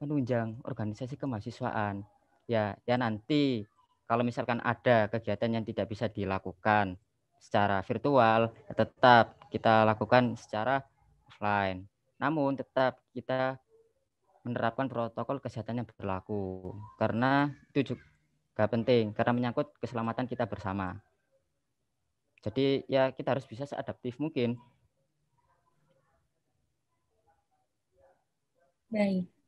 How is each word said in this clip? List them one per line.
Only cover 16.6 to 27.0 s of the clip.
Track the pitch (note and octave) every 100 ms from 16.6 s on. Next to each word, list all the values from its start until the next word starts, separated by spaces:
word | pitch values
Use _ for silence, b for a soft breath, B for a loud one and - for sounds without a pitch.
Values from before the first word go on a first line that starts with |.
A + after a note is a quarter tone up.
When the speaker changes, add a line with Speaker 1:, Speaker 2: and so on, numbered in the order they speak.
| F#2 G2+ G#2+ -
Speaker 1:
karena | A2 G#2+ C3 C#3 D3 C#3 _ C#3+
itu | B2
juga | B2 - _ _ _ _ - G#2+
penting, | A#2 A2 B2 G#2+
karena | G#2+ A#2+ A#2+
menyangkut | B2 C3 D3 _
keselamatan | A#2 A#2 A2+ A2+ B2+
kita | B2 A2+
bersama. | - G2 G2 F#2 G2+ - _ _ _ _ _ _ _ _ _ _ _ _ _
Jadi | - C3+ C#3 C3+ -
ya | C3+ C3
kita | - C#3 C3
harus |
bisa | - A2+ C#3+
seadaptif | - A#2+ - B2 A#2+
mungkin. | D3+ C#3+ A#2+ B2 - _ _ _ _ _ _ _ _ _ _ _ _ _ _ _ _ _ _ _ _ _ _ B5+